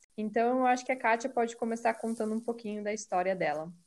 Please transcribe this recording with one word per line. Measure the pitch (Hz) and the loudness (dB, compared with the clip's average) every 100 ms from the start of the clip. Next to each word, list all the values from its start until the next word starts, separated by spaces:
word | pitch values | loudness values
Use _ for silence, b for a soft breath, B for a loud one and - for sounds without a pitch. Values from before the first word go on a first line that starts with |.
| _ - | _ -8
Então, | 214 220 233 254 | -2 2 2 4
eu | 254 | 4
acho | 254 254 | 2 0
que | |
a | 262 | 0
Kátia | 233 233 254 | 2 2 2
pode | 247 233 - | 0 -2 -2
começar | 226 226 233 226 | -4 0 0 0
contando | 226 226 214 | -2 -2 -2
um | 220 | -2
pouquinho | 233 233 208 208 | -2 -6 -6 -6
da | 208 | -4
história | 214 - 185 185 185 | -4 -2 0 2 2
dela. | 160 151 160 - | 0 0 -6 -12